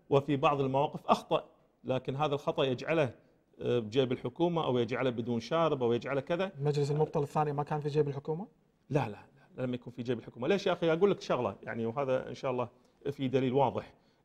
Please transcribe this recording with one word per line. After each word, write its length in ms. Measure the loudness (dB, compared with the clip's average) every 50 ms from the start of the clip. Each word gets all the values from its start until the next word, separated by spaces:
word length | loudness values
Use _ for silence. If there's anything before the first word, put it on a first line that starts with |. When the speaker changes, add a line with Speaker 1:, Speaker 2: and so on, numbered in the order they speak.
| _ 2
Speaker 1:
وفي 260 | 2 2 4 2 0
بعض 240 | 2 2 2 2 2
المواقف 460 | 0 0 2 0 0 0 -4 -2 2
أخطأ، 380 | 2 2 2 2 0 0 0 -2 -4 _ _ _ _ _ _ -4
لكن 320 | -2 -2 -2 -2 -4 -4
هذا 180 | -2 0 0 0
الخطأ 300 | -2 -2 -2 0 2 2
يجعله، 500 | 2 0 -2 -2 0 2 2 2 0 -2 -8 _ _ _ _ _ _ _ -6
آه، 180 | -2 0 0 0
بجيب 340 | 0 0 2 2 2 2
الحكومة 520 | 0 -4 -6 -6 -2 0 0 2 2 0 0
أو 140 | 2 2 2
يجعله 320 | 2 0 0 0 0 0
بدون 300 | 0 -2 -2 -2 -2 -2
شارب 420 | -2 0 2 2 2 2 2 2
أو 100 | 2 2
يجعله 280 | 2 2 0 -2 -4 -2
كذا. 320 | -2 -2 -2 -2 -2 -4 -4 -4
Speaker 2:
المجلس 320 | -2 0 0 0 0 0
المبطل 320 | 2 0 0 0 0 -2
الثاني 300 | -2 -2 0 0 0 0
ما 100 | -2 -4
كان 180 | -4 -2 -4 -4
في 80 | -4 0
جيب 200 | 2 2 2 0
الحكومة؟ 380 | -2 -6 -6 -6 -6 -6 -8 -12 _ _ _ _ _ _ _ -2
Speaker 1:
لا، 180 | 0 0 0 -2
لا، 100 | -6 -12 -16 -20 _ -20 -20 -16 -10
لا، 60 | -6
لم 120 | -4 -4 -4
يكن 160 | -6 -8 -10
في 120 | -10 -8
جيب 160 | -4 -4 -4 -4
الحكومة. 300 | -6 -12 -10 -4 0 0
ليش 180 | 2 2 2
يا 60 | 0
أخي؟ 200 | 0 2 2 2
أقول 180 | 4 4 4 2
لك 100 | 2 2
شغلة، 360 | -2 -2 0 0 0 -2 -2 -4
يعني، 240 | -8 -8 -6 -4 -4
وهذا 420 | -4 -2 -2 0 0 0 0 -2 -6
إن 60 | -8
شاء 160 | -6 -4 -2
الله 180 | -2 -2 -4 -6 -8 _ _ _ _ _ -8 -8
في 180 | -4 -4 -2 0
دليل 240 | 2 2 2 2
واضح. 420 | 2 2 2 2 0 -2 -8 -10 -14 _ _ _ _ _